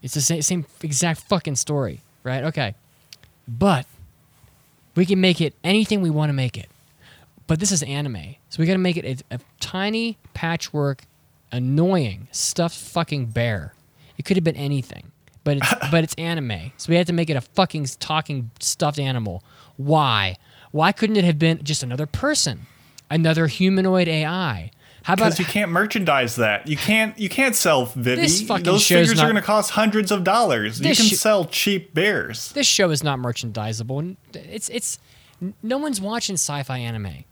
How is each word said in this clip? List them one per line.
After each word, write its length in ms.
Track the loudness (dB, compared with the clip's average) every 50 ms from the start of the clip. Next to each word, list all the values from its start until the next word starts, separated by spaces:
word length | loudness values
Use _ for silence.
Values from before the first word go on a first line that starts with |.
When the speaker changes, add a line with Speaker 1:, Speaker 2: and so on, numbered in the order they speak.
Speaker 1:
It's 120 | -10 -6 -4
the 60 | -2
sa-, 200 | 0 0 0 0
same 240 | 0 -2 -2 -2 -4 -8 _ -10
exact 400 | -8 -4 -2 0 0 0 -2 -4
fucking 340 | -2 _ -2 0 0 -2 -4 -4
story, 440 | -2 -2 -2 -2 -2 -4 -6 -10 _ _ _ _ _
right? 200 | -6 -6 -4 -4
Okay. 300 | -4 -2 -2 -4 -4 -6 _ _ _ _ _ _ _ -20 _ -20 _ _ _ _ -12
But 380 | -4 2 2 4 4 2 0 _ -16 _ -20 -20 _ _ _ _ _ _ _ _ _ _ _ _ _ _ _ _ _
we 100 | 0 2
can 140 | 2 4 4
make 200 | 4 4 4 2
it 120 | 0 -2 -2 _ _
anything 380 | 2 2 2 2 2 0 0
we 80 | 0 0
wanna 240 | 0 0 0 0 0
make 240 | 0 -2 -2 -4 -8
it. 120 | -14 -16 _ _ _ _ _ _ _ -20 -20 _ -20 _ _ _ _ -2
But 120 | -2 0
this 120 | 0 0
is 120 | 0 0 -2
anime. 520 | -2 -4 -4 -4 -4 -6 -8 -10 -14 -18 _ _ _
So 100 | -4 0
we 60 | 0
gotta 120 | 2 2 2
make 180 | 2 0 0 -2
it 260 | -4 -6 -6 -8 -8 _
a, 40 | -12
a 40 | -12 -12 _ _ _
tiny 580 | -10 -8 -4 -4 -2 -2 0 -2 -2 -2 -6 _ _ -14 _
patchwork, 680 | -6 -4 -2 -2 -2 -4 -4 -2 -2 0 0 -2 -4 -10 _ _ _ _ _ _ _ _ _
annoying, 760 | -4 -2 0 2 2 4 4 4 4 2 2 0 -4 -8 -14 -12
stuffed 460 | -8 -6 -4 -4 -2 -2 -2 -2 -4 -8
fucking 500 | -16 -6 -4 -4 -4 -2 -4 -4 -4 -4
bear. 460 | -2 -2 -2 -2 -2 -4 -6 -10 -16 _ _ _ _ _ -20 -20 _ -12
It 60 | -4
could 120 | 0 0 2
have 60 | 2
been 120 | 0 -2
anything. 560 | -2 -4 -2 -2 -2 -4 -6 -12 -18 -18 -20 _ _ _ _ _ -6 _
But 140 | 0 0 0
it's, 160 | 2 0 -2 -2
Speaker 2:
<laughs> 100 | -2 0
Speaker 1:
but 120 | 2 2 2
it's 120 | 0 -4
anime. 560 | -8 -6 -6 -4 -4 -4 -6 -6 -8 -8 -12 -14 _
So 120 | -2 2
we 60 | 2
had 120 | 2 2 2
to 60 | 0
make 160 | -2 0 0
it 60 | -2
a 60 | -4
fucking 420 | -4 -4 _ 0 0 0 0 -6 -6
s-, 120 | -6 -6 -10
talking 540 | -6 -2 -2 -2 -2 -4 -6 -6 -6 -8 _ -8
stuffed 400 | -6 -6 -2 _ 0 -2 0 -2
animal. 440 | -2 -2 -2 -2 -4 -4 -8 -10 -12 _ -20 -20 -20 -20 _
Why? 640 | -8 0 2 4 4 4 4 4 2 2 0 -2 -6 _ _ -20 -20 -20 -8
Why 200 | -2 2 2 2 2
couldn't 240 | 2 0 2 2 4
it 80 | 4
have 120 | 4 4 4
been 240 | 2 2 2 0 -2
just 200 | -4 -4 -4 -4
another 220 | -6 -6 -6 -6
person? 560 | -6 -6 -4 -2 0 0 0 0 -2 -4 -6 -12 -20 -20 _ _ _ _ -20 _ _
Another 380 | 0 2 4 4 4 4 2 0
humanoid 600 | 2 2 2 4 4 4 4 4 4 4 2 2
A 180 | 0 0 0
I? 460 | -2 -2 -2 -2 -2 -4 -4 -8 -12 -16 _ _ -20 -20 -10 0
How 100 | 0 2
about 160 | 4 4 2
Speaker 2:
'Cause 80 | 2 0
you 60 | -4
can't 260 | -2 -2 -2 -2 0
merchandise 640 | 2 0 0 0 0 -2 2 2 2 2 2 0 0
that. 320 | 0 2 2 2 0 -2 -4
You 100 | -4 -4
can't, 400 | 0 2 2 2 2 0 -2 -6
you 100 | -6 -4
can't 280 | 0 2 2 2 2
sell 300 | 2 2 4 4 4 2 0
Vivy. 340 | -4 -2 0 0 2 2
Speaker 1:
This 220 | 2 2 2 0 0
fucking 200 | -2 -2 0 2
Speaker 2:
Those 200 | 2 4 4 4
Speaker 1:
show's 240 | 6 6 6 6 6
Speaker 2:
figures 100 | 6 4
Speaker 1:
not 80 | 4
Speaker 2:
are 40 | 4
gonna 120 | 4 2
cost 300 | 2 2 2 2 2 2
hundreds 400 | 0 2 2 4 2 2 0 2
of 120 | 0 0 2
dollars. 560 | 2 4 4 4 2 2 0 0 -2 -4 0
You 40 | 0
Speaker 1:
This 160 | 2 4 4
Speaker 2:
can 80 | 4 4
Speaker 1:
sh- 80 | 4
Speaker 2:
sell 300 | 2 2 2 2 2 2
cheap 500 | -2 -2 -2 0 0 0 -2 -4 -4 -2
bears. 560 | 0 2 2 2 0 -4 -6 -8 -10 -10 -8
Speaker 1:
This 160 | -4 0 0 2
show 240 | 2 4 2 2
is 120 | 2 0 0
not 140 | -2 -2 -2
merchandisable. 800 | -2 -4 -4 -4 -6 -8 -6 -6 -6 -4 -6 -6 -6 -6 -6 -6
N-, 180 | -6 -6 -10 _ _ _ -20
it's, 340 | -18 -18 -14 -12 -10 -10 -6
it's, 300 | -8 -6 -6 -6 -8 -10 _ _ -20 -20 _ _ _ _
n-, 140 | -10 -10 -10 _ -6
no 160 | -4 -2 -2
one's 200 | -2 -2 -4 -4
watching 360 | -4 -4 -4 -4 -4 -4 -4
sci-fi 420 | -4 -4 -4 -4 -6 -6 -6 -6 -6
anime 460 | -4 -6 -6 -6 -6 -8 -10 -12 -16 _